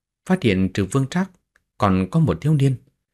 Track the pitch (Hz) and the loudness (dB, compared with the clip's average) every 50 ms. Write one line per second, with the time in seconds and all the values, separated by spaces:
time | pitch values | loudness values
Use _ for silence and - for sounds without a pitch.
0 | _ _ _ _ _ - 185 185 - 113 92 95 95 92 - 104 98 87 - 135 | _ _ _ _ _ -2 -2 0 2 0 2 2 0 -2 -2 -4 -4 -2 -2 -2
1 | 135 131 - 180 190 - _ _ _ _ _ _ _ _ _ - - 202 95 92 | -2 -2 -2 -4 -4 -4 _ _ _ _ _ _ _ _ _ -2 0 2 2 2
2 | 95 95 - 170 156 117 80 - - 151 160 139 135 139 127 - _ _ _ _ | 0 0 0 0 2 2 0 -2 0 0 0 2 2 0 0 -2 _ _ _ _
3 | _ _ | _ _